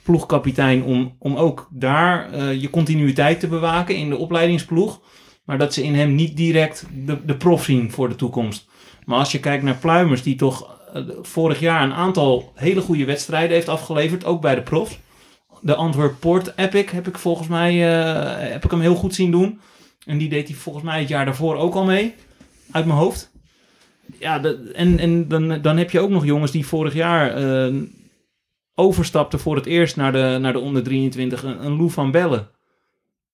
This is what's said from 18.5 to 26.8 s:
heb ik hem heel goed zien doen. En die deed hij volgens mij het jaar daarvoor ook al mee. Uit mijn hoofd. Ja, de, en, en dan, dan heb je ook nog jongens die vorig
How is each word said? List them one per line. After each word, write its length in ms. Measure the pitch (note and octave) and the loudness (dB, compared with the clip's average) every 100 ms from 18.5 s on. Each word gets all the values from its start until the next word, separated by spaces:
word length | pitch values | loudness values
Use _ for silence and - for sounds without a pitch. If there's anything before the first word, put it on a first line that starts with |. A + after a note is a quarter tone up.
heb 120 | - - | -4 -2
ik 60 | |
hem 100 | E3+ | 2
heel 140 | E3 F3 | 4 2
goed 200 | F#3+ F#3 | 0 0
zien 160 | F3+ | 2
doen. 280 | E3+ G3+ G#3+ _ _ _ _ - | 4 2 -2 _ _ _ _ -6
En 120 | D3+ | -4
die 120 | D#3 | -2
deed 180 | D3 D3 | -4 -6
hij 100 | D3 | -12
volgens 260 | E3+ D3 E3 | -12 -10 -6
mij 140 | D#3 | -6
het 80 | C#3 | -4
jaar 160 | D3 C3+ | -2 -2
daarvoor 300 | B2+ D#3+ D3 | -2 -2 0
ook 180 | F3 F#3+ | 0 0
al 100 | F#3+ | 2
mee. 280 | F#3+ A3 - _ _ _ _ _ | 2 0 -6 _ _ _ _ _
Uit 140 | D#3+ D#3+ | -2 2
mijn 120 | D3 | 4
hoofd. 320 | F#3 - - _ _ _ _ _ _ _ - - | 2 0 -12 _ _ _ _ _ _ _ -20 -10
Ja, 200 | D#3+ D#3 | -4 -2
de, 320 | D3+ - A#2 D3 | -2 -4 -8 0
en, 240 | F3 E3+ | 2 4
en 280 | E3+ E3+ D3+ | 2 0 0
dan, 340 | D#3+ D#3+ D#3 | 0 0 0
dan 160 | D3+ D#3+ | 2 2
heb 140 | F3 | 2
je 80 | E3+ | 2
ook 100 | G3+ | 2
nog 160 | F#3 D3 | 2 2
jongens 260 | D3 D3 | 0 0
die 140 | D#3+ C3+ | -2 -2
vorig 280 | D#3+ | -2